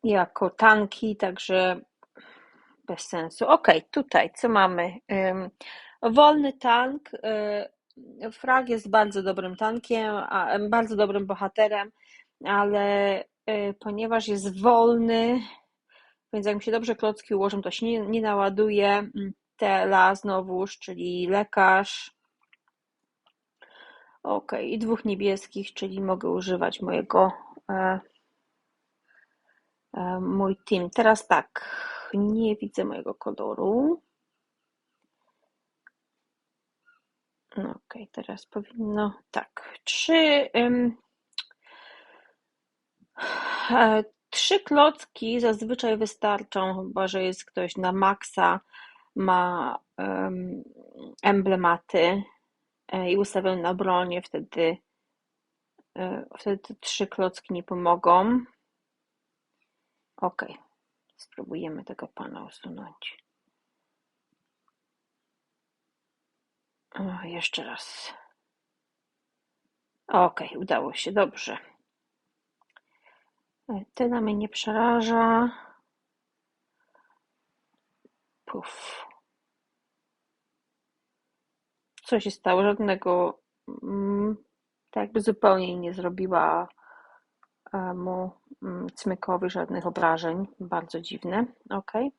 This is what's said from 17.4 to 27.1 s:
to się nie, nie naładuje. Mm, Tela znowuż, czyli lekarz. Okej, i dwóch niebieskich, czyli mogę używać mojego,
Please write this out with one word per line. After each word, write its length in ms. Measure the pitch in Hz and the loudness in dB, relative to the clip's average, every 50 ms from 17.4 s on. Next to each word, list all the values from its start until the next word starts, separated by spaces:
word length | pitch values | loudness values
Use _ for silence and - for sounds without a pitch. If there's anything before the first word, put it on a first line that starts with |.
| 190 196 196 202 | 0 0 -2 -2
to 100 | 190 180 | -6 -6
się 140 | - - 233 | -6 -4 -2
nie, 140 | 226 233 226 | -2 -2 -2
nie 220 | 208 196 220 226 | -2 -2 -2 0
naładuje. 680 | 220 214 208 202 196 196 196 196 214 214 208 202 202 202 | 0 0 0 2 0 0 2 2 2 2 4 4 4 4
Mm, 460 | 202 202 208 208 - 202 196 196 196 _ _ _ _ _ | 4 2 0 -4 -8 -8 -8 -8 -8 _ _ _ _ _
Tela 580 | 220 202 196 190 185 190 196 190 185 185 196 | 0 2 2 2 2 4 6 6 6 6 4
znowuż, 640 | 196 - 208 190 185 185 190 185 185 190 196 - - | 2 -2 -2 -2 -2 -2 -4 -4 -4 -4 -6 -8 -16
czyli 480 | - - 185 175 175 180 175 180 180 175 | -14 -14 -10 -8 -6 -6 -4 -4 -2 0
lekarz. 880 | 190 202 208 - - 208 190 190 190 190 202 - - - - - _ _ _ _ _ _ _ _ _ _ _ _ _ _ _ _ _ _ _ _ _ _ _ _ _ _ _ _ _ _ - _ _ - - - - - - _ _ _ _ | 0 0 0 0 2 4 6 6 6 4 2 0 -6 -12 -12 -14 _ _ _ _ _ _ _ _ _ _ _ _ _ _ _ _ _ _ _ _ _ _ _ _ _ _ _ _ _ _ -20 _ _ -20 -20 -20 -20 -20 -20 _ _ _ _
Okej, 500 | - 208 202 - - - - - - - | -4 -4 -4 -4 -6 -6 -6 -4 -4 -6
i 60 | 226 | -4
dwóch 260 | 226 220 233 214 - | -2 -2 -2 -2 -2
niebieskich, 680 | 220 202 190 202 202 190 196 - - - 202 196 - _ | -4 -4 0 0 0 0 0 -4 -10 -10 -10 -10 -10 _
czyli 280 | - - 190 190 196 | -10 -8 -8 -6 -6
mogę 280 | 196 190 185 185 - 175 | -2 -2 -2 -2 -2 -4
używać 520 | 180 185 185 190 185 180 180 180 - - | -2 -2 -2 -2 -2 0 0 -2 -2 -4
mojego, 500 | 196 180 180 - 185 - | -6 -2 -2 -2 -2 2